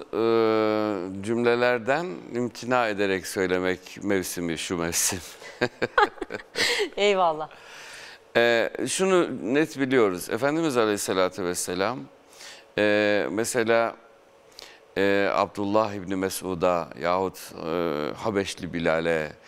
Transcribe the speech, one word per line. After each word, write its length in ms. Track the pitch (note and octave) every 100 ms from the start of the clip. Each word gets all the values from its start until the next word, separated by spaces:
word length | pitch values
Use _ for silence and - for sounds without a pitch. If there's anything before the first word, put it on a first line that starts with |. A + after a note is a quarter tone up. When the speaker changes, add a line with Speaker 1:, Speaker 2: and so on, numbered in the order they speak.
| -
Speaker 1:
e, 80 | G2 A2+ A2+ A2+ A2 G#2+ G#2+ G#2+ G2+ F2+ G2
cümlelerden 840 | G2 A#2 A#2+ A#2+ B2 B2 A2 C#3+ F3 E3 -
imtina 540 | A#2 B2 - A#2 B2+ A#2
ederek 380 | G2+ G2+ F#2+ E2
söylemek 540 | - F#2 F#2 F#2 F2+ - -
mevsimi, 560 | F2+ G2 F2+ - E2+ D#2
şu 180 | - F2+
mevsim. 440 | E2+ E2+ - F#2+ - - - -
<laughs> 1400 | B2 - A#3+ - G#4 - - - - - - A#4+ F#4+ -
Speaker 2:
Eyvallah. 520 | G#3 F#3+ F3 D#3 D3+ - - - - - - - - -
Speaker 1:
E, 340 | A#2 A#2 G2+ - C3
şunu 400 | - F#3+ F#3 D3 B2 F#2+
net 240 | C#3 D#3 C3+
biliyoruz. 520 | C3+ C3 G#2+ F2+ -
Efendimiz 460 | A2 C#3 D#3 E3 B2
Aleyhisselatü 680 | A2 G#2 - F#2+ F#2 -
Vesselam, 540 | F2+ F2 - F2+ G2 C3 - - - - - - - -
e, 480 | G#2 G#2 G#2 G#2 C#2
mesela, 680 | F#2+ A2+ C3 A2 A2+ A2+ - - - _ _ - - - - - -
e, 300 | G2 G2 G2
Abdullah 640 | D2 G2+ - G2+ G#2 A2
İbni 220 | G2+ F2+ F#2+
Mesud'a 720 | F#2+ - F2 F2+ F2+ F2 D#2+ A1+
yahut, 520 | D#2+ F#2 F#2+ - - F2+ E2
e, 460 | E2+ E2+ D2 D2 -
Habeşli 560 | A#2 G2 F#2+ - F2+
Bilal'e, 600 | E2+ E2 D#2+ E2 D#2+ D2+ -